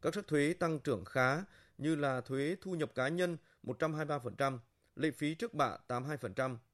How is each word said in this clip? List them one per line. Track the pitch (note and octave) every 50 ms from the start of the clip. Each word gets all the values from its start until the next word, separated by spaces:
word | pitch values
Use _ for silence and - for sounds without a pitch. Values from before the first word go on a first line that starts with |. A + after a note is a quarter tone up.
| -
Các | D3 D#3+
sắc | G#3 G3+
thuế | - D#3 D3 C#3+ D3 F3 -
tăng | F3+ E3 D#3+ D3
trưởng | - D3 C3 G2 F2
khá | F#2+ - C3+ B2 B2+ C#3 D#3 G3 - - - - _ _ -
như | - D3+ D#3+
là | D3 C#3+ C#3 C3 B2+
thuế | B2 - C3 C3+ C#3 D3 F3+ F#3+
thu | - F#3+ F#3
nhập | E3 D3+ B2 -
cá | - B2+ C3+
nhân | D#3+ F3 F3+ F3+ E3+ D#3 _ _ _ _ _
một | - B2+ -
trăm | - D#3 D#3+
hai | D3+ D#3
mươi | D3
ba | D3 C#3+
phần | A#2+ A#2+ G2
trăm, | - C#3 C3+ C3+ B2 - _ _ _ _ _ _
lệ | - C3+ D#3
phí | C#3+ - - D3 D#3+
trước | D#3+ - A#3 -
bạ | D3+ C#3+ A#2+ G2 - -
tám | _ B2 B2 B2+
mươi | C#3
hai | D3+
phần | C#3 - A#2 F#2
trăm | - C3 C3 B2+ A#2 - _